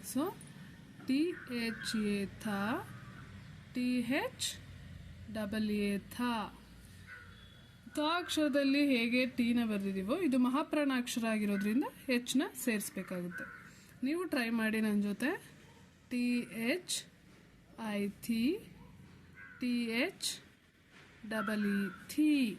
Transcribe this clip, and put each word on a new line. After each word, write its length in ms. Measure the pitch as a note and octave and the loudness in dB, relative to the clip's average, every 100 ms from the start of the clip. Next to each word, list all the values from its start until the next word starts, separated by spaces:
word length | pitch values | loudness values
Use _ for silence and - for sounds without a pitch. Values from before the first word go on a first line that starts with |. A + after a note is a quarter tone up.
So, 200 | - B3+ E4 A4+ - - - - - - - | -4 -2 -2 -4 -14 -16 -16 -16 -18 -16 0
ಟಿ 140 | C4 E4 D#4+ - | 2 2 0 -6
ಎಚ್ 440 | A#3+ A#3 A3+ - A3 | -4 -2 -4 -2 0
ಎ 300 | G#3 G3+ G3 - | 2 0 -2 -6
ಥ, 40 | A3+ G3+ G3+ D4 G4+ - - - - - - - - | -4 0 0 -2 -4 -12 -14 -16 -14 -16 -16 -16 -10
ಟಿ 140 | - B3 B3 A#3 C#4 | -2 0 2 2 2
ಎಚ್ 280 | A#4+ - - - - - - - - - - | 0 -4 -6 -6 -12 -16 -14 -14 -16 -16 -10
ಡಬಲ್ 360 | G#3+ G#3 G#3+ G#3+ | -6 -2 0 0
ಎ 280 | G#3 G3+ G3+ | 2 2 0
ಥ. 240 | - - B3 A#3 G3 - - - - - - - - - - - - - - - | -4 -4 -2 0 -4 -10 -20 -20 -18 -18 -16 -16 -18 -20 -20 -20 -20 -20 -10 -2
ಥ 40 | D4+ E4+ | 0 0
ಅಕ್ಷರದಲ್ಲಿ 800 | E4+ - D4+ C#4 C#4 C#4 D4 B3+ | 0 2 4 4 4 6 6 4
ಹೇಗೆ 280 | A#3 B3 B3+ | 4 2 2
ಟಿನ 400 | B3+ A#3 A#3+ A3+ | 2 4 4 2
ಬರೆದಿದ್ದೀವೋ, 500 | G#3 G3 F#3+ F#3+ D#4 | 0 0 -2 0 2
ಇದು 200 | F4 B3+ | 4 6
ಮಹಾಪ್ರಾಣ 520 | B3 C4 D#4+ D4+ C#4+ C4 | 6 4 2 2 2 2
ಅಕ್ಷರ 300 | B3 - A3+ | 0 0 0
ಆಗಿರೋದ್ರಿಂದ 580 | A3 G#3 G3+ G3+ A3 G#4+ - - | 2 2 2 4 2 2 -4 0
ಎಚ್ನ 340 | B3 B3 B3+ F#4 - | 0 4 2 2 0
ಸೇರಿಸ್ಬೇಕಾಗುತ್ತೆ. 840 | - G#3+ G3+ - F#3 F#3 F3 F3 F3+ - - - - - | 0 0 -2 -6 -6 -4 -6 -8 -10 -14 -18 -20 -20 -6
ನೀವು 220 | B3+ E4 F4+ | -2 0 0
ಟ್ರೈ 240 | D4 A3+ | 0 0
ಮಾಡಿ 320 | A#3 A3 A3 | 2 2 2
ನನ್ನ 200 | A3 G#3 | 4 2
ಜೊತೆ. 280 | G3+ G3+ B3 G4+ - - - - - - - | 2 0 0 0 -6 -20 -20 -20 -20 -20 -6
ಟಿ 160 | B3 B3 A#3+ - G#3 A3+ | -2 2 0 -2 -4 -2
ಎಚ್ 260 | F4 - - - - - - - - - - | -2 -2 -6 -6 -20 -20 -20 -20 -20 -20 -10
ಐ 260 | A3 G#3 G3+ | -4 -2 -2
ಟಿ, 360 | G3+ - A3+ A#3 G4+ - - - - - - - - - - | -4 -2 2 4 2 -4 -18 -20 -20 -20 -20 -20 -20 -18 -6
ಟಿ 140 | B3 A#3+ A#3 | -2 0 0
ಎಚ್ 380 | A3+ D#4+ - - - - - _ _ _ - - - G#3+ | 0 0 -2 -6 -6 -12 -20 _ _ _ -20 -20 -16 -6
ಡಬಲ್ 360 | A3 G3+ G#3+ G#3 | -4 0 0 2
ಇ 240 | G3+ G3 F3+ - | 0 0 -6 -8
ಥೀ. 200 | - D4+ D4 B3 | 2 6 6 4